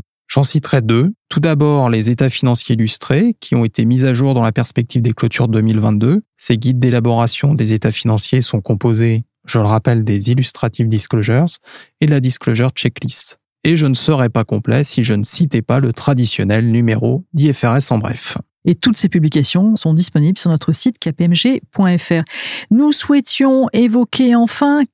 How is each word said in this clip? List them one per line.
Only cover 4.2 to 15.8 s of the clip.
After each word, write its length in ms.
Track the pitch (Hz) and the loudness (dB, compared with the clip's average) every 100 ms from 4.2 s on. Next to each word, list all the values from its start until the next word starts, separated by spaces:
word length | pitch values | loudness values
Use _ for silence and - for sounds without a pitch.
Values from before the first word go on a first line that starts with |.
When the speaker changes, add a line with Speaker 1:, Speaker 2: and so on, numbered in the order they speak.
| 139 | 0
Speaker 1:
dans 80 | 123 | 2
la 100 | 113 | 0
perspective 480 | 123 120 - 117 123 | -2 -4 -4 -2 -2
des 140 | 113 | -2
clôtures 340 | 110 113 - 113 | 0 -2 0 0
deux 140 | 110 | 2
mille 180 | 110 110 | 2 2
vingt-deux. 420 | 107 104 117 202 - - | 2 2 2 0 -2 -12
Ces 220 | - 113 | -4 -2
guides 200 | 123 123 | 0 0
d'élaboration 760 | 127 120 120 117 117 - 143 | 2 2 0 0 0 0 0
des 180 | 151 110 | 0 0
états 180 | 110 110 | 0 0
financiers 520 | - 117 113 - 127 | -2 0 -2 0 -2
sont 180 | 120 110 | 0 -4
composés, 640 | - 101 120 113 117 113 - _ - | -2 -2 0 2 2 0 -4 _ -4
je 120 | 117 | 0
le 60 | |
rappelle, 400 | 104 110 - 117 | 2 2 2 0
des 260 | 107 101 104 | 0 0 0
illustrative 560 | 123 123 - 117 - 113 | 0 0 -4 -6 -2 0
disclosures 600 | 107 - 113 107 123 170 - - - - - | 0 -2 -2 0 0 0 -4 -18 -20 -16 -2
et 40 | 151 | 2
de 40 | |
la 100 | 143 | 2
disclosure 480 | 127 - - 113 127 | 0 -2 -2 0 0
checklist. 680 | - 123 - - - - - _ _ | 0 -4 -4 -10 -8 -12 -16 _ _
Et 100 | 156 | 0
je 120 | 165 147 | 2 2
ne 80 | |
serais 340 | 127 - 143 120 | 0 0 0 0
pas 160 | 113 | 0
complet 400 | 110 101 123 131 | -2 -2 0 0
si 180 | 147 - | 0 -2
je 120 | 117 | 0
ne 100 | 104 | 0
citais 380 | 107 - 160 117 | -2 -2 0 0
pas 180 | - 127 | 0 0